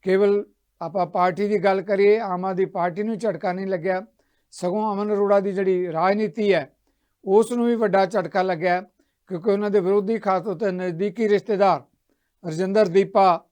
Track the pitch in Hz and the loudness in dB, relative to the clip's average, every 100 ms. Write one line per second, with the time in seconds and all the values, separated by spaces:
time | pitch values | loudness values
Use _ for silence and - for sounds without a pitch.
0 | 185 190 202 202 202 _ _ _ 170 185 | 0 2 2 2 -2 _ _ _ -8 -4
1 | 175 185 180 180 208 208 190 190 185 196 | -2 0 0 0 -2 0 0 0 -2 2
2 | 202 214 208 180 185 185 185 185 175 170 | 4 4 0 -6 -4 -2 -4 -2 -4 -4
3 | 214 220 220 165 196 180 190 185 170 185 | -6 -4 -4 -4 -4 -4 -4 -4 -2 -4
4 | 220 _ _ _ _ - 175 202 214 202 | -6 _ _ _ _ -8 -4 -2 -2 -2
5 | 208 202 202 202 196 190 190 185 180 160 | -2 0 2 2 2 -2 0 0 -2 0
6 | 185 202 214 - 208 175 135 _ _ _ | 0 0 -2 -2 2 2 0 _ _ _
7 | _ _ - 196 226 240 240 233 214 190 | _ _ 2 2 4 0 0 2 2 2
8 | 190 208 175 196 185 175 180 175 202 _ | 2 0 -2 -2 -2 0 0 -2 -4 _
9 | _ _ _ 180 202 202 208 202 180 208 | _ _ _ -6 -2 0 2 0 2 0
10 | 196 226 202 190 190 170 208 180 185 165 | 0 -2 0 -2 -2 -4 -4 -4 -6 -4
11 | 202 185 220 202 196 202 196 156 - _ | -4 -2 0 0 0 2 2 2 -4 _
12 | _ _ _ _ 180 160 185 202 208 180 | _ _ _ _ -10 -4 0 2 2 2
13 | 196 196 190 170 _ | 2 4 4 2 _